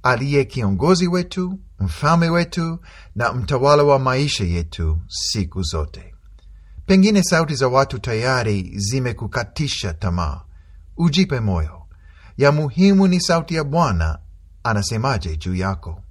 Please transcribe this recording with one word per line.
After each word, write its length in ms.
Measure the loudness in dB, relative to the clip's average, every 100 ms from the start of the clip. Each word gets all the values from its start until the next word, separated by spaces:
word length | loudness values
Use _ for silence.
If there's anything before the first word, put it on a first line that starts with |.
aliye 420 | 0 0 0 0 0
kiongozi 600 | -2 -2 0 2 2 2
wetu, 520 | -2 -4 -6 -6 -8 -14 -6
mfalme 500 | -6 -2 2 2 2
wetu 500 | 0 -2 -4 -6 -6 -14 -20 -12 -4
na 180 | -2
mtawala 500 | -2 -2 2 4 6
wa 160 | 6 4
maisha 440 | 2 0 0 -2
yetu 540 | -2 -2 -4 -4 -2 -2 -4
siku 540 | -8 -6 -4 -4 -4
zote. 520 | -4 -4 -6 -10 -20 -20 -20 -20 -20 -20 -20 -14 2
Pengine 380 | 4 6 4
sauti 320 | 2 2 0 0
za 120 | 2
watu 320 | 2 0 -2
tayari 720 | -4 -2 0 0 0 -2 -4 -6
zimekukatisha 1160 | -4 -2 -4 -6 -6 -6 -6 -6 -4 -4 -6
tamaa. 480 | -4 -2 -2 -2 -6 -14 -20 -20 -20 -18 -2
Ujipe 420 | 0 2 0 0
moyo. 420 | -2 -2 -4 -8 -20 -20 -20 -20 -18 2
Ya 140 | 2
muhimu 560 | 4 -2 4 4 6 4
ni 140 | 2
sauti 340 | 2 0 0 -4
ya 80 |
Bwana 560 | -2 0 2 2 0 -4 -10 -20 -20 -8
anasemaje 760 | -2 -2 -2 -2 -2 -2 -4 -6
juu 180 | -4 -2
yako. 460 | -2 -4 -10 -14 -16